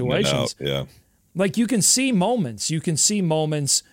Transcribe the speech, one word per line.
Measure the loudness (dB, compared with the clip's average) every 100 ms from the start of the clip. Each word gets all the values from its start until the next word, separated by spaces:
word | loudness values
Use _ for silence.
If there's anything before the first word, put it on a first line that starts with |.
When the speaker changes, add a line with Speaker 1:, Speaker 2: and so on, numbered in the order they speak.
| 0
Speaker 1:
it | 0 2
out, | 0 -2
Speaker 2:
situations. | -4
Speaker 1:
yeah. | -4 -4 -6 -14 _ _ _ -2
Speaker 2:
Like, | -2 0
you | 0
can | 2
see | 2 2 2
moments. | 2 2 0 -2 -4 -4
You | -2
can | -2 0
see | 0 0
moments. | 0 0 0 -2 0 -2 -4